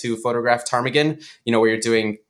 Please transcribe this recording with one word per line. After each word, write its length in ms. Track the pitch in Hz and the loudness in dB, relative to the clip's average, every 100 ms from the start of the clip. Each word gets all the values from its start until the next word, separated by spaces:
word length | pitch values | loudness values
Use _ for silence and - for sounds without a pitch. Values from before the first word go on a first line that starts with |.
to 140 | 120 113 | -6 -4
photograph 460 | 120 120 120 120 | -2 -2 0 0
ptarmigan. 580 | - 123 131 143 151 156 - - 117 | 0 -2 0 0 0 -2 -12 -8 0
You 80 | |
know, 60 | 113 | 2
where 120 | 113 | 2
you're 80 | 110 | 2
doing 400 | 113 113 107 107 | 0 0 0 -6